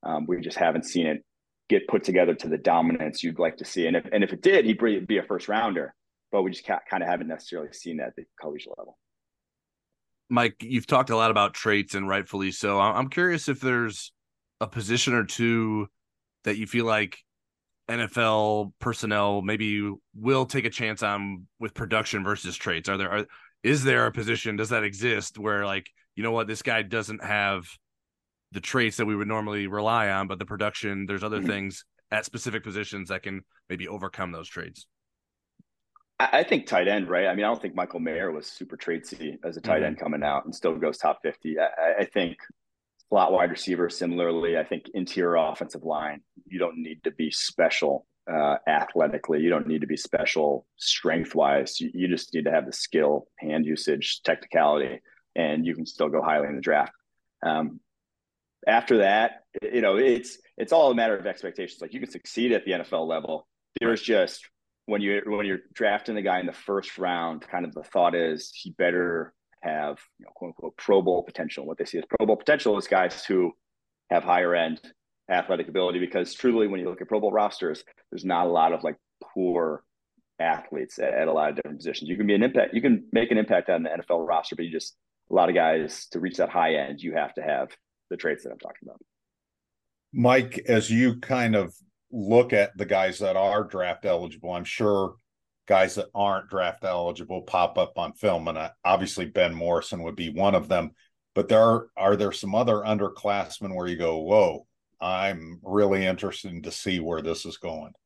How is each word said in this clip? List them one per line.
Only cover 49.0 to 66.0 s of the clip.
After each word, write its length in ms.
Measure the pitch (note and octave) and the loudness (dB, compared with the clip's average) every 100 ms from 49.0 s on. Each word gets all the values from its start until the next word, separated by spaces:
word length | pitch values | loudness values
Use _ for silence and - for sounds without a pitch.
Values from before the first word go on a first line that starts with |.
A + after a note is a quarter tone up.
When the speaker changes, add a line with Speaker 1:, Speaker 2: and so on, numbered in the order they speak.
| D2+ D2 - D#2 | 0 0 -2 2
Speaker 1:
You 100 | E2 | 2
don't 180 | D#2+ D2 | 2 0
need 140 | D#2 | -4
to 60 | D2 | -2
be 100 | D2+ | -4
special 680 | - D#2 - D#2+ D2+ C#2 _ _ | -2 -2 0 0 0 0 _ _
strength-wise. 1040 | - - F2 E2 D#2+ E2 C#2+ C#2+ C2+ - | -2 0 0 0 0 2 4 4 0 -4
You, 100 | E2 | -6
you 140 | F2+ F2+ | -2 0
just 240 | E2+ - | 0 -2
need 120 | E2 D2 | -2 0
to 60 | |
have 140 | D#2+ - | 0 -2
the 80 | |
skill, 540 | - - D#2+ D2+ D2 - _ | -8 -2 2 2 2 -4 _
hand 280 | D#2 D#2 D2+ | -4 -2 0
usage, 560 | D#2 - C#2+ - - | -2 -2 -2 -2 -4
technicality, 760 | - D#2+ - E2 D2+ D2+ C2+ D2 _ _ _ - | -2 -2 0 2 4 2 0 -6 _ _ _ -2
and 300 | D#2+ D#2 E2 | 0 0 -2
you 100 | D#2+ | -4
can 100 | D#2+ | -8
still 240 | - D2+ | -2 0
go 120 | D2+ | 2
highly 260 | D#2 D2+ C#2+ | 2 2 0
in 80 | C#2 | -2
the 60 | |
draft. 320 | E2 D2 C#2+ _ _ _ _ _ E2 | 2 2 2 _ _ _ _ _ -2
Um, 360 | D#2 D#2 D#2 _ _ _ _ _ _ _ _ - | 0 -2 -8 _ _ _ _ _ _ _ _ 4
after 340 | A2+ - A#2 | 4 6 6
that, 420 | G2 G#2+ A#2 - _ - | 6 6 2 -2 _ -10
you 200 | - B2 | -2 2
know, 160 | G#2+ G2 | 4 4
it's, 400 | C3+ A#2 - - _ - | 4 4 0 -18 _ -10
it's 160 | G#2+ | 2
all 200 | E3 D3 | 6 6
a 40 | A#2+ | 4
matter 220 | A2+ G2+ | 2 0
of 80 | F#2+ | -4
expectations. 560 | F2+ F#2+ F#2 F2+ - | -6 -10 -8 -10 -10
Like, 120 | E2+ | -12
you 60 | B2+ | -10
can 120 | - | -12
succeed 420 | - - - A#2+ | -12 -10 -2 2
at 100 | A2 | 2
the 100 | G2 | 2
N 80 | F2+ | -4
F 120 | - | -2
L 140 | E2+ D#2+ | -4 -2
level. 380 | E2 - D#2 - _ _ - | -4 -4 -8 -10 _ _ -2
There's 200 | A#2 A2+ | 0 0
Speaker 2:
Right. 40 | - | 2
Speaker 1:
just, 420 | G#2+ F2 - - _ _ _ - | 2 2 -2 -20 _ _ _ -4
when 160 | G#2 | -2
you, 200 | G2+ G2+ G#2+ | 0 0 0
when 200 | G#2 G2+ | -2 -2
you're 160 | F#2 - | -4 -6
drafting 420 | - G#2+ G#2 | 0 0 0